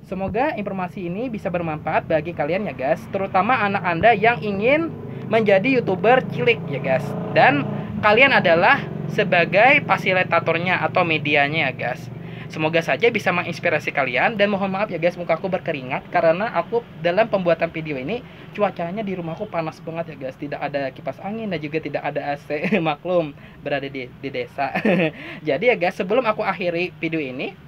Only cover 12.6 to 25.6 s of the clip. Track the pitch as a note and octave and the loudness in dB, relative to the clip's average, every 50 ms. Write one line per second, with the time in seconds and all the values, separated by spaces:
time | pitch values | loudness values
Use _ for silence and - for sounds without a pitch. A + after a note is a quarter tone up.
12.6 | D#3 D#3 D#3+ E3 E3 - C#3 D3+ G3 A#3+ A#3 G#3 - G3 F3+ F3 E3+ E3 E3+ - | -2 0 0 0 2 2 0 2 2 2 2 2 0 0 0 0 -2 -4 -8 -2
13.6 | - F3 D#3 D3+ - D#3+ - - C3+ B2+ A#2+ B2 D#3 G#3 A#3 G3 G3+ G#3 G#3 F#3 | 0 0 0 0 -2 -2 -2 -2 -2 0 0 2 2 2 0 -2 -4 -4 -4 -2
14.6 | G3+ G3 F#3+ F#3+ G#3+ G#3+ F#3+ D#3+ D#3+ F3 E3+ F3 F3 E3 E3 D#3+ F#3 F#3+ F#3 F3+ | -2 -4 -2 -4 -4 -4 -4 0 0 -2 -2 -2 -2 -2 -2 -2 0 -4 -4 -4
15.6 | - - D#3+ C#3 B2+ B2+ C#3 F3+ - - - F3 E3+ E3 D#3+ F3+ G#3 A#3+ - E3+ | -4 -6 -6 -6 -6 -6 -6 -6 -8 -2 0 2 4 4 4 2 0 -2 -2 -4
16.6 | E3+ - A3+ A#3 A#3 - - - D#3+ E3+ F3 F#3+ A#3 A3 G#3+ G3 F3+ F3 E3 - | -4 -2 -4 -4 -4 -4 -14 -2 -2 0 2 2 2 2 0 0 2 2 2 2
17.6 | E3+ E3 - E3 D#3+ D#3 D3 C3 B2+ D3 G#3+ B3 - - - - - - - G#3 | 0 -4 -4 -8 -8 -6 -6 -6 -6 -6 -6 -8 -8 -14 -20 -20 -20 -14 -2 0
18.6 | G#3 F#3+ F3 - E3+ E3+ F3+ G#3+ A3 G3 F#3 F3+ E3+ D#3+ E3 - G#3+ G#3 - E3+ | 0 0 0 -4 -6 -6 -4 -6 -6 -4 -6 -6 -6 -8 -6 -8 -8 -6 -4 -4
19.6 | D#3+ D#3+ D#3 - E3 D#3+ D#3+ E3 E3 D#3+ D3+ C3+ C#3 C3 - - D3+ D3 D3 - | -4 -4 -6 -8 -12 -10 -8 -8 -8 -8 -10 -10 -10 -10 -8 -8 -8 -8 -6 -6
20.6 | - C#3+ C#3 C#3+ C#3 C3 C3 - - C#3 C3 - - F#3+ G#3+ A3+ A3+ G#3 F3+ D#3 | -6 -4 -4 -4 -4 -4 -8 -8 -10 -10 -10 -8 -10 -8 -8 -6 -6 -4 -6 -4
21.6 | D3 D3 D3+ D#3+ D#3 D3+ C#3+ - - D3 D3 D3 C#3 D3 C#3+ C#3+ - - D3 D3+ | -6 -4 -4 -4 -4 -4 -6 -4 -4 -4 -4 -4 -4 -4 -6 -6 -6 -6 -6 -4
22.6 | D3 F#3 G#3+ G3 E3 D#3+ D3 - - E3+ F3+ F3 D#3+ D3 C#3+ - - - - - | -2 0 0 0 0 0 -2 -4 -4 0 0 0 0 -2 -8 -14 -20 -20 -20 -12
23.6 | - C#3+ D3 C#3 C3+ C#3 C3+ C3+ B2+ B2 - - - C3+ B2 B2+ B2 - - - | -6 -4 -4 -4 -4 -6 -10 -10 -12 -12 -14 -10 -10 -8 -6 -6 -8 -8 -4 -4
24.6 | C#3 C3 - F#3 - G#3+ F#3 F3+ E3+ D#3 D3+ - - - - - - D3+ C3+ C#3+ | -4 -2 -2 0 2 2 4 4 2 0 -2 -6 -14 -14 -14 -8 -2 -2 0 2